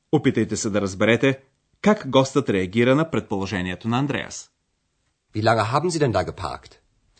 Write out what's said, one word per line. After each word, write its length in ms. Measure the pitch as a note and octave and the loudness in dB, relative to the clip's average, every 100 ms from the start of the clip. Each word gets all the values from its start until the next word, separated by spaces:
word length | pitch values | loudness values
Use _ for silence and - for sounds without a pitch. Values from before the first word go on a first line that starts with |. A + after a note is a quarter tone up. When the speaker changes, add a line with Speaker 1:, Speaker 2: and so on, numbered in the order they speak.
| _ | _
Speaker 1:
Опитайте 460 | - C3+ A#2+ G#2+ G#2+ | 0 2 2 -2 -2
се 120 | A2+ | -2
да 120 | G2+ | -2
разберете 600 | G2 F#2+ G#2+ A2+ C#3 C3+ _ _ _ _ | -2 0 2 4 2 0 _ _ _ _
как 280 | G3+ G#3 C3 | 0 0 2
гостът 400 | B2+ C3 C#3+ - | 2 2 0 0
реагира 460 | G2 F#2 G#2+ A#2+ C#3 | -2 0 2 4 4
на 160 | D#3+ | 2
предположението 760 | A2 G#2 G2+ F#2+ G2 F#2 F2+ A2+ | -4 -2 -4 -2 -4 -4 -6 -4
на 100 | A#2+ | -2
Андреас. 540 | C#3+ A2 - - - _ _ _ _ _ _ _ _ G#2+ | -2 -4 -8 -14 -20 _ _ _ _ _ _ _ _ -2
Speaker 2:
Wie 80 | |
lange 220 | G#2+ A2+ G#2+ | 2 2 0
haben 180 | C#3 F3+ | 0 -2
Sie 80 | D#3+ | 0
denn 140 | C#3+ | 0
da 100 | G2 | 0
geparkt? 480 | D#2+ - C#2+ B1 - - _ _ _ | -2 -8 -10 -12 -16 -20 _ _ _